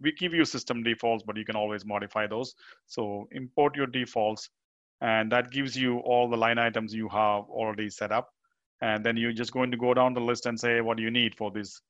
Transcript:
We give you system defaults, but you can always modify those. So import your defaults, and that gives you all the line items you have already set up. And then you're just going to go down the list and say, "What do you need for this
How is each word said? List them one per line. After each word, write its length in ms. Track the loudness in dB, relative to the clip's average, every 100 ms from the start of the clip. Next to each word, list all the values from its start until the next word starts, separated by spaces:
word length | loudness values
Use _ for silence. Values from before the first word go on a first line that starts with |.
We 120 | -4
give 200 | -2 -2
you 120 | 2
system 400 | 2 0 -6 -2
defaults, 400 | -2 0 0 -2 -4
but 100 | -8
you 80 |
can 120 | -4 -2
always 280 | -2 -4
modify 440 | -4 -6 -4 -2 -2
those. 260 | -2 -6 -10 -20 -20 _
So 400 | -6 -6 -6 -10
import 420 | -12 -4 2 2 2
your 120 | -2
defaults, 600 | -2 -2 0 0 0 -12 _ _ _ _ -4
and 300 | 0 2 4
that 180 | 2 0
gives 260 | -2 -4 0
you 220 | 0 0
all 320 | 2 4 4
the 60 | 4
line 220 | 2 4
items 360 | 2 0 -4
you 140 | -6 -2
have 340 | 2 2 2 -2
already 420 | -4 -4 -2 -6
set 220 | -4 -2
up. 180 | -2 -2 _ _ _ _ -4
And 240 | -2 0
then 120 | 0 0
you're 160 | 0
just 200 | -2 -4
going 200 | -2 -2
to 40 | 0
go 160 | 2
down 220 | 6 4
the 60 | 2
list 260 | 0 0 -2
and 120 | -2
say, 220 | 2 2
"What 180 | 2 0
do 40 |
you 80 | 0
need 240 | 2 0 0
for 140 | -6
this 300 | -6 -8 -12